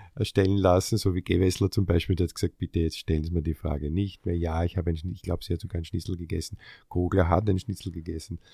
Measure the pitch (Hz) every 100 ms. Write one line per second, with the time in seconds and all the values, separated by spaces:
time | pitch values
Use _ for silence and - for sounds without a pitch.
0 | - - 107 - 95 101 92 90 - 113
1 | 98 90 - 87 92 - 98 - 95 85
2 | - 92 87 - 85 - 87 85 80 -
3 | - 80 80 87 78 78 80 73 73 85
4 | 101 - - 87 85 82 87 92 85 82
5 | 87 85 90 87 - 87 90 85 80 90
6 | 90 87 85 85 - - - - _ 92
7 | 90 95 85 90 107 95 - 92 95 82
8 | 82 80 - 82 -